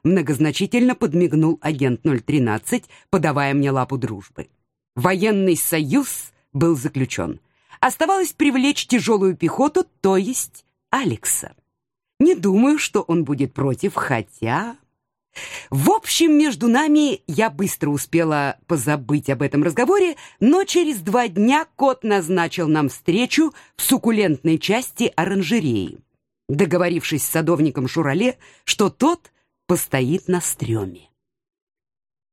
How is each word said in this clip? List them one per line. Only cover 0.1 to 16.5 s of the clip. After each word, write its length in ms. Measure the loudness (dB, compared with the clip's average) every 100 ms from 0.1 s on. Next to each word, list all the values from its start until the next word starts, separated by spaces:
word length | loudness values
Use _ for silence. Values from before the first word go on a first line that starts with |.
| 2 0 -2 -2 -2 -2 2 0
подмигнул 640 | 0 -2 0 0 2 0 0
агент 420 | -4 -2 -2 0
ноль 160 | -2 -2
тринадцать, 640 | -2 0 0 -2 -4 -6 -6 -20 _
подавая 440 | -2 0 0 0
мне 180 | 0 0
лапу 260 | 0 -2 -4
дружбы. 500 | -6 -8 -14 -18 -18 _ _ _ _
Военный 600 | -4 -2 2 2 2 2 0
союз 760 | 0 -2 0 0 -2 -8 -14 _ _
был 240 | -2 0 0
заключен. 640 | -2 -4 -4 -4 -6 -8 _ _ _ -2
Оставалось 520 | -2 0 0 0 -2
привлечь 520 | 0 0 2 0 0 0
тяжелую 500 | 0 2 2 2 0
пехоту, 480 | -2 0 0 0 -2 _
то 160 | 0 2
есть 480 | 0 -4 -8 -14 _ _ _
Алекса. 640 | -4 -2 -4 -4 -6 -6 -18 _ _ _ _ _ _
Не 140 | 2
думаю, 440 | 4 2 4 4 2
что 240 | 0 -4
он 220 | 0 -2
будет 280 | 0 -2 -4
против, 420 | -2 -2 -2 -2
хотя... 840 | -4 -2 -2 -4 -8 -4 -2 -4 -12 _ _ _ _ _ -18 -16 -16 -6
В 200 | 0 2
общем, 480 | 0 0 0 4 4
между 300 | 2